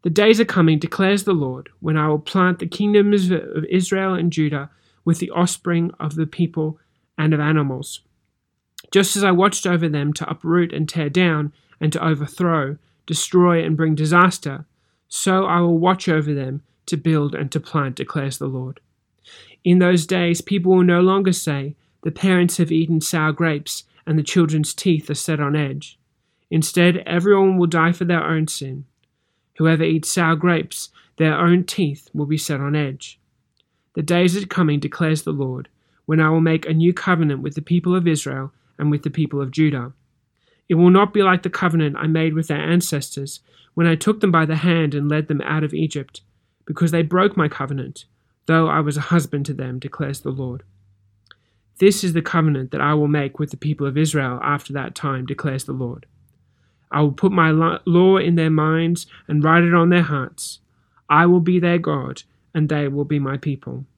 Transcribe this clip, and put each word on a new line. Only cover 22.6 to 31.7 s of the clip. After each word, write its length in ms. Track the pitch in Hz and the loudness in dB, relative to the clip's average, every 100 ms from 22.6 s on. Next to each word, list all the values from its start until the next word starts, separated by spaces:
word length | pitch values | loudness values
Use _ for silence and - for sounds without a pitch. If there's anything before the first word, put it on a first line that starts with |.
| 165 | 0
eaten 300 | 160 160 165 | 0 2 0
sour 320 | - 170 156 | 0 -2 -2
grapes 520 | 151 165 147 - - - _ - | 0 -2 -2 -6 -12 -14 _ -2
and 120 | 156 | -2
the 40 | |
children's 520 | 147 180 165 156 147 | 0 2 2 2 -2
teeth 340 | - 185 160 - | -2 0 0 -2
are 60 | |
set 260 | 147 - 156 | -8 -4 -2
on 160 | 143 151 | 0 -2
edge.' 420 | 143 135 - _ _ _ _ _ _ | -2 -6 -12 _ _ _ _ _ _
Instead, 480 | 160 156 - 175 180 - | -2 0 2 2 2 -2
everyone 500 | 170 185 196 190 185 | 0 4 6 6 4
will 100 | 175 | 2
die 260 | 170 165 | 2 0
for 120 | 170 | 0
their 180 | 175 170 | 0 0
own 260 | 151 160 156 | 0 -2 -2
sin. 360 | - 135 135 139 _ _ _ _ _ _ - | -6 -10 -12 -16 _ _ _ _ _ _ -2
Whoever 260 | 156 160 | 2 2
eats 260 | 160 160 156 | 2 0 -2
sour 240 | - 165 | -2 0
grapes, 560 | 160 180 170 170 - - _ _ _ | 2 2 0 -2 -12 -14 _ _ _
their 220 | 160 147 | 0 2
own 240 | 170 180 | 4 2
teeth 480 | 180 | 2